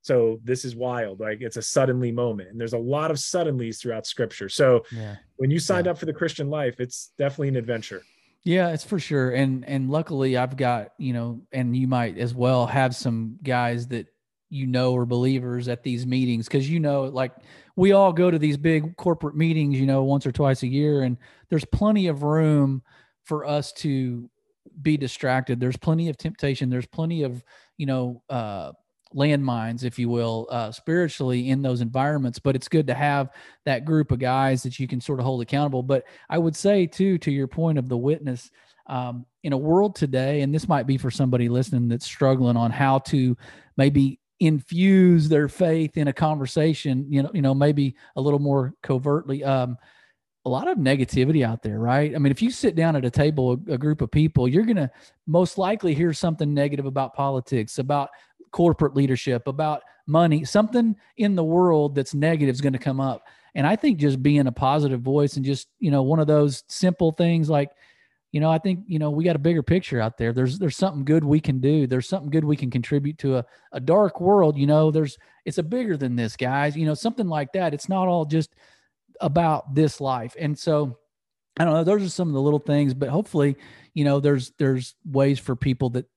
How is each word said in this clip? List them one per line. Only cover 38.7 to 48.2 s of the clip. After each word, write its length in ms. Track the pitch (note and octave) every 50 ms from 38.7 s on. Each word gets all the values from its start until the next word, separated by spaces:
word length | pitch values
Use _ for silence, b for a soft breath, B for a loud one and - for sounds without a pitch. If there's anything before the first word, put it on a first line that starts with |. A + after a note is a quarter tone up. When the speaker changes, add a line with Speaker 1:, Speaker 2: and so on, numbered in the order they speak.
| b b b
Speaker 2:
um, 380 | - C#3 B2+ B2+ B2 B2 B2 B2 _ _ _ -
in 100 | D3 C#3
a 40 |
world 380 | C3 C#3+ D#3 E3 F#3 G3+ G#3 F#3+
today, 460 | - E3 C#3 C3 C3 C3 C3+ D3 D3
and 120 | C#3 C#3 D3
this 140 | D#3 -
might 180 | - E3 C#3 A#2
be 120 | C3+ C3+
for 120 | B2+ - B2+
somebody 380 | - - C#3 B2+ B2 A#2+ A#2+
listening 400 | A#2 A#2+ B2+ B2+ - - B2 A#2+
that's 180 | A#2+ A#2 A#2 -
struggling 520 | - - - C#3+ C3+ C3 C3 B2+ A#2+ A#2+
on 140 | A#2 A#2 A#2
how 280 | A#2+ - C#3+ C3+ C3+ C3+
to 380 | - - - C#3 B2+ B2+ A#2+ B B B B B B B B
maybe 420 | - C3+ C#3+ C#3+ C#3 C3+ C3+ C3 _ _ _ _ _
infuse 880 | F3+ D#3 D#3 C#3 - - E3 E3+ F#3 G3 F#3+ F#3+ F#3 F3+ F3 E3 D3+ D#3
their 180 | D#3+ D3 D3
faith 480 | C#3 - - F#3 E3 D#3+ E3 D#3 D3+ _
in 140 | D#3+ D3 C#3+
a 40 | C3
conversation, 920 | - E3+ D#3 D#3 D3 C3+ B2 - - D3+ E3 D3+ - - D3 C3 B2+ C#3+ C#3+
you 140 | D3 C#3 C#3
know, 80 | - -
you 80 | F3+
know, 140 | C#3 C3+ C3+
maybe 400 | C#3 C#3+ D3 D3 C#3+ C#3 C3+ - b b b b
a 40 | B2+